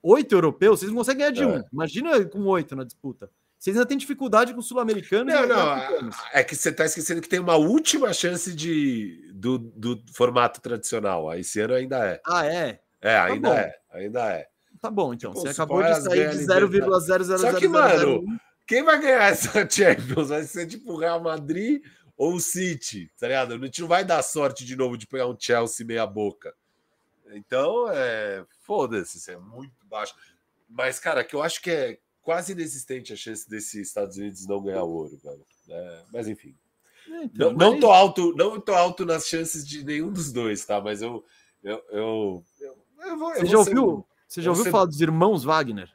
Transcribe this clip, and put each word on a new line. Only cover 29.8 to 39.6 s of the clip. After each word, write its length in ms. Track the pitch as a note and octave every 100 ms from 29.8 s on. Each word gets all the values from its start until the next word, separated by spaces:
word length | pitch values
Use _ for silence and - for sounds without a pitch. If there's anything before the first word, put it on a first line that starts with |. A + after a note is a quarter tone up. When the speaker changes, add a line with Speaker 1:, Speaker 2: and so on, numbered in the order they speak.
| G2+
Speaker 2:
baixo. 280 | G#2+ G#2 - _ _ _ _ _
Mas, 300 | A#2 B2+ B2
cara, 260 | F3 C#3+
que 100 | A2+
eu 80 | C#3+
acho 180 | D#3+ -
que 100 | F3+
é 280 | E3 B2+ A2 _ _
quase 300 | - E3+ F3+
inexistente 600 | F3+ D#3 C3 - C3 -
a 40 | G#2+
chance 320 | - A2 -
desses 400 | A2 G#2 G#2+ F#2+
Estados 280 | - G2 F#2+
Unidos 300 | G#2 F#2+ F#2+
não 160 | G2+
ganhar 200 | G2 F#2+
o 60 | E2+
ouro, 260 | E2 D2+ D2
velho. 220 | D2 C#2+ _ _ _
É... 340 | E2+ F2+ E2 E2+
mas, 160 | A#2 G#2+
enfim. 260 | G#2 - _ _ _ _ _ -
Speaker 1:
É, 140 | E4
então, 280 | D4 - D#3+
Speaker 2:
Não, 40 | C#3
não 120 | C#4
Speaker 1:
mas 80 | D4+
Speaker 2:
tô 100 | A#3+
alto, 440 | F#3 G3 - E3+ D3+
não 240 | F#3+ A3
tô 140 | G3+
alto 300 | F#3 F3 F3
nas 220 | F3 D#3+ -
chances 400 | E3 D#3+ D#3+